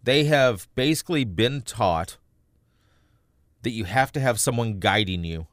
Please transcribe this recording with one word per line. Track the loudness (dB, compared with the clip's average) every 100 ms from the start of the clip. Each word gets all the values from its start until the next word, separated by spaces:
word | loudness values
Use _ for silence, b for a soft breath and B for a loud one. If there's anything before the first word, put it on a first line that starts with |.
They | 2 2 4
have | 4 4 2 -6 -2
basically | 0 0 -2 -2 -2
been | 0 0 0
taught | -10 0 2 2 -4 -12 _ _ _ _ _ _ _ _ _ _ _ _ _ _
that | -6
you | -4
have | -2 0 0
to | 0
have | 0 0
someone | 0 0 -2 0
guiding | 0 2 0 -2
you | -4 -6 -10